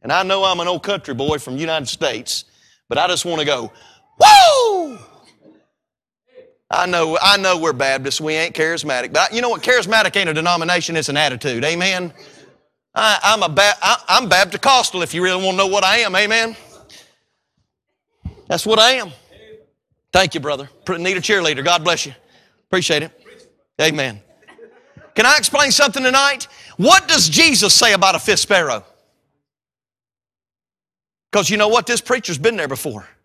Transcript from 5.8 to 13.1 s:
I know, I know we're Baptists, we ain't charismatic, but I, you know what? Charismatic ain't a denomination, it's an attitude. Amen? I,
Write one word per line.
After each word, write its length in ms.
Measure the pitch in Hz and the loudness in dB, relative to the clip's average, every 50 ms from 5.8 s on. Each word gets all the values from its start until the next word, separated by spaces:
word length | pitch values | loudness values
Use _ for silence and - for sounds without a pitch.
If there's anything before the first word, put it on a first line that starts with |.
| _ _ _ _ _ _ _ _ _ _ _ - - _ _ _ _ _ | _ _ _ _ _ _ _ _ _ _ _ -20 -20 _ _ _ _ _
I 160 | - - 175 | -2 -2 -2
know, 320 | 180 180 170 165 160 160 165 | 0 0 -2 -2 -2 -2 2
I 160 | - 190 202 202 | 4 4 4 4
know 200 | 190 190 180 175 | 2 0 0 2
we're 160 | 160 165 143 | 0 -2 -2
Baptists, 480 | 123 139 135 135 135 131 139 135 - | 0 0 0 0 -2 -4 -6 -6 -6
we 140 | 156 156 156 | -4 -4 -2
ain't 200 | 156 160 170 - | -2 -4 -4 -2
charismatic, 560 | - 160 160 165 160 147 151 135 123 123 127 | -2 -2 -2 -2 -4 -4 -4 -4 -4 -4 -2
but 200 | - 147 180 190 | 0 0 0 0
I, 40 | 214 | 0
you 60 | 226 | -4
know 80 | 240 247 | -4 -4
what? 120 | 226 170 | -4 -4
Charismatic 540 | - - 254 247 202 170 220 220 214 185 - | -2 0 0 0 0 0 0 2 2 2 0
ain't 140 | 202 196 175 | -2 -2 -2
a 40 | 156 | -2
denomination, 600 | 151 160 175 175 170 165 160 180 175 165 - 170 | -2 -2 -2 -2 -2 0 -2 -2 -2 -2 -4 -4
it's 140 | 165 151 - | -4 -4 -2
an 80 | 143 147 | -2 0
attitude. 480 | 156 147 127 120 - 147 127 117 123 | 0 0 -2 -4 -6 -6 -4 -2 -2
Amen? 480 | 151 165 170 180 190 190 185 180 170 147 - - - - - - _ _ _ _ _ _ _ _ _ _ | -4 -2 -2 -2 -2 -2 -4 -6 -10 -12 -18 -20 -20 -20 -20 -20 _ _ _ _ _ _ _ _ _ _
I, 240 | - 220 220 | -2 0 0